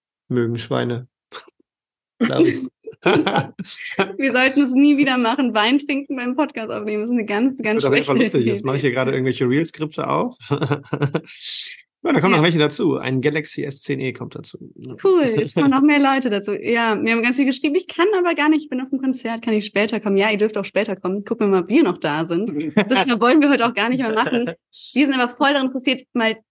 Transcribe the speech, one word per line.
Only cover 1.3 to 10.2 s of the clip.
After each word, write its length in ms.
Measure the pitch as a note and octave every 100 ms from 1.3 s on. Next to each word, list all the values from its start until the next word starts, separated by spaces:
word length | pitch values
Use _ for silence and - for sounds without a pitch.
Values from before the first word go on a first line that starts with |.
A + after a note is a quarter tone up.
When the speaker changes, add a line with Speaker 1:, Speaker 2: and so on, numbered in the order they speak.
| - - _ _ _ _ _ _ _
Speaker 1:
Glaub 260 | A#3 C3 F4+
ich. 160 | C4 B3+ _
<laughs> 180 | - -
Speaker 2:
Wir 1300 | F3 A3+ - G3+ - - - - - - G3 G3 C4+
sollten 300 | A#3+ B3+ C4+
es 120 | C4+
nie 240 | B3+ C#4+ C#4
wieder 200 | C#4 B3+
machen. 380 | A3+ B3+ B3+ G#3+
Wein 240 | G#3+ C#4
trinken 360 | C#4+ C#4 C#4 C4
beim 200 | B3 B3+
Podcast 340 | C#4 A#3+ A3
aufnehmen. 300 | A3+ G#3 G#3
Das 80 | A3
ist 60 | A#3+
eine 80 | G#3
ganz, 340 | G#3 C4 C4
ganz 220 | G#3+ G#3+
Speaker 1:
Wird 40 | C#3
auf 20 | C3+
jeden 100 | -
Fall 100 | G#3
Speaker 2:
schlechte 200 | A3 D3
Speaker 1:
lustig. 140 | A2+
Jetzt 80 | G2+
Speaker 2:
Idee. 60 | C3
Speaker 1:
mache 80 | C#3
ich 40 |
hier 80 | C#3
gerade 200 | B2 C3
irgendwelche 360 | C3+ C3 B2 B2+
Reel-Skripte 580 | C#3 E3 - D#3 D#3+ C#3+
auf. 280 | D3